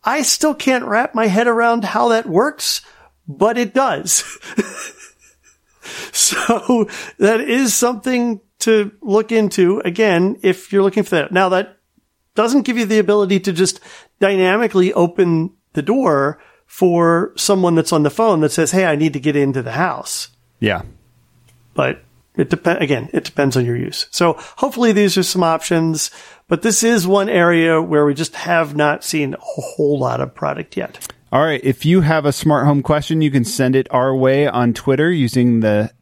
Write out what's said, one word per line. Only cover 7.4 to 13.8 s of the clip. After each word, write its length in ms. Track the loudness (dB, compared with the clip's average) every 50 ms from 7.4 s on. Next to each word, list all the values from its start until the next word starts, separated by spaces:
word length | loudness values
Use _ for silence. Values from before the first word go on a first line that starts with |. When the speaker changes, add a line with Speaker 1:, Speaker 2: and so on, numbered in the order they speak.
Speaker 1:
is 320 | 0 0 0 0 0 0 0
something 680 | 0 0 0 -2 -2 -4 -2 -2 0 0 -2 -4 -6 _ _ _ _
to 320 | 0 2 2 2 2 -2 -8 _
look 300 | -4 0 0 0 2 2
into, 480 | 0 0 0 0 2 2 2 2 2 0
again, 580 | -2 -4 0 2 2 2 4 2 2 0 -2 0 0
if 280 | -2 -2 -2 -6 -2
you're 120 | 0 2 2
looking 200 | 2 0 0 -2
for 120 | 0 -2
that. 160 | -2 -2 0
Now, 180 | 0 0 2 2
that 280 | 0 -2 -2 -4 _ _ _ _ _ _ _ _ _ _ _ _ _
doesn't 280 | 0 0 2 2 0 0
give 140 | 0 -2
you 80 | -2 0
the 140 | 2 2 2
ability 400 | 4 4 2 2 2 2 0 0
to 120 | 0 -2 0
just 260 | 0 0 0 0 -6